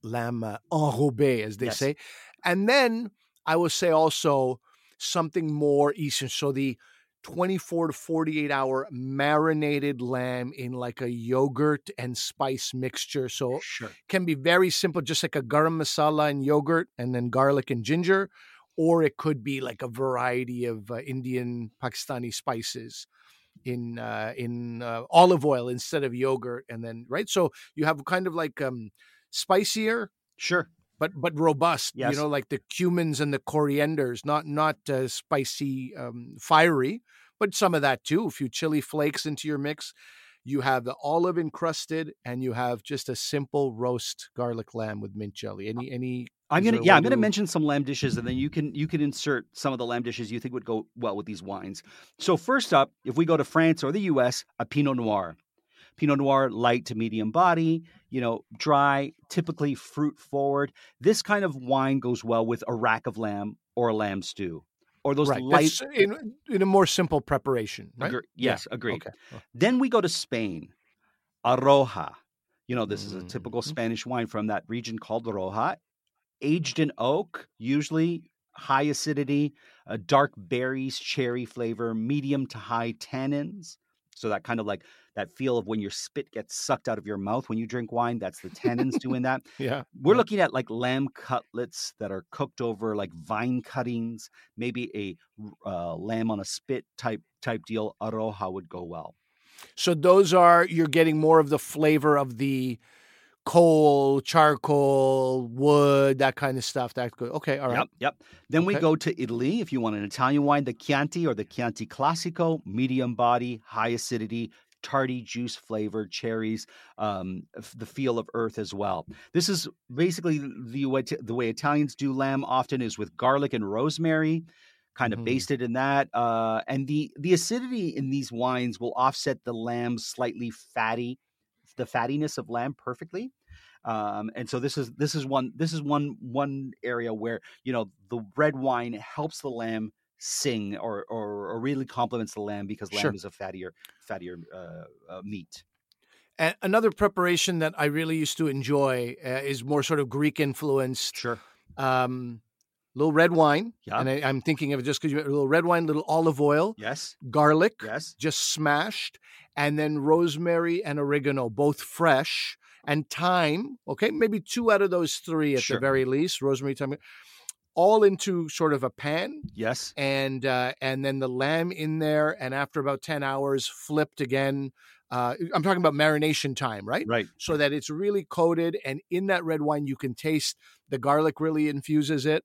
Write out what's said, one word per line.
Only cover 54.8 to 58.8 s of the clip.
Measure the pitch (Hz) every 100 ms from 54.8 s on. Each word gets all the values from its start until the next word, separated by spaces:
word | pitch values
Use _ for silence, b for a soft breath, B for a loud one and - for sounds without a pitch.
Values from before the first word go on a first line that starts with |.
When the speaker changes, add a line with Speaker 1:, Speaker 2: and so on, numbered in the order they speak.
| 143 127
Speaker 2:
Noir. | 113 104 87 82 _ _ b b b -
Pinot | 147 139
Noir, | 139 135 135
light | 107 123 120 -
to | 110
medium | 113 110 110
body, | 120 180 165 160 165 165 b b
you | 131
know, | 120 117 _ 113
dry, | 151 143